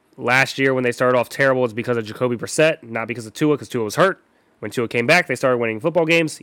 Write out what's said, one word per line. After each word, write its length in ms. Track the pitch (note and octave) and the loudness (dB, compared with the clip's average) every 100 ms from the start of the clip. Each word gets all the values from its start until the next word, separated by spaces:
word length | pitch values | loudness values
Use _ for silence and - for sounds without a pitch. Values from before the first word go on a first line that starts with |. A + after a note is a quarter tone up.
| _ - | _ -8
last 420 | A#2+ B2+ C3+ - | 2 2 2 2
year 140 | C3+ | 0
when 100 | C3 | 2
they 80 | B2 | 0
started 260 | A#2+ B2+ B2+ | 0 2 2
off 120 | A#2 | 0
terrible, 360 | - C#3 C3 B2 | 0 2 4 0
it's 80 | |
because 240 | G#2+ A#2+ A#2+ | -2 -4 -2
of 80 | G#2+ | -4
Jacoby 320 | G#2+ B2+ A#2 | -4 -2 -2
Brissett, 460 | G2 - D#3 D3+ | -6 2 2 2
not 240 | A#2+ A2+ A2+ | -6 -8 -6
because 180 | A#2+ A2 | -8 -10
of 80 | |
Tua, 240 | - D3+ C#3+ | -2 0 0
'cause 100 | A2+ | -2
Tua 160 | B2 | -6
was 120 | G#2+ A#2+ | -4 2
hurt. 260 | F#3+ - _ _ _ _ | 2 0 _ _ _ _
When 120 | G#2+ | -10
Tua 160 | A2+ A#2 | -4 -2
came 200 | A#2+ A#2+ | -2 2
back, 200 | F3 E3+ | 2 2
they 80 | B2+ | -2
started 220 | C3+ B2 | 0 0
winning 220 | A#2 A2 | 0 -2
football 260 | D3+ E3+ D#3+ | -2 0 2
games, 340 | E3+ D#3 - | 2 0 -6